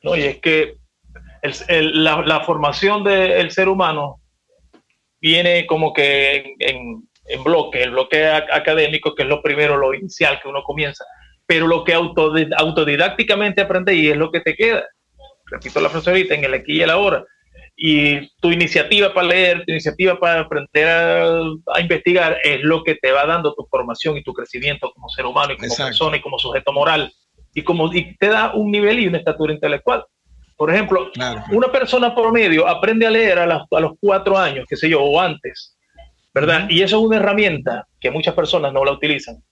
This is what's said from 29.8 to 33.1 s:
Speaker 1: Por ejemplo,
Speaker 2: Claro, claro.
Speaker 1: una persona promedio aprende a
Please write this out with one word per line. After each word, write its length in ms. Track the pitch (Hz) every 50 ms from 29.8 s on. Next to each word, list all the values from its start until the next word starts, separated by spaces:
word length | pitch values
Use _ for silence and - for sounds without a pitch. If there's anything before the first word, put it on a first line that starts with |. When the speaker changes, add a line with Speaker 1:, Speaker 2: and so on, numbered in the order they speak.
| _ - 247 226 - _ _ _ _ _ - - - _ _
Speaker 1:
Por 140 | _ 151 151
ejemplo, 380 | 170 208 208 - 190 185 - - -
Speaker 2:
Claro, 280 | 117 127 127 117 110 -
claro. 120 | - 196
Speaker 1:
una 140 | 226 254 254
persona 420 | 254 269 254 - - 254 240 240 240
promedio 540 | 240 226 226 226 233 220 190 160 156 175
aprende 400 | 175 170 - - 220 226 226 226
a 40 | 226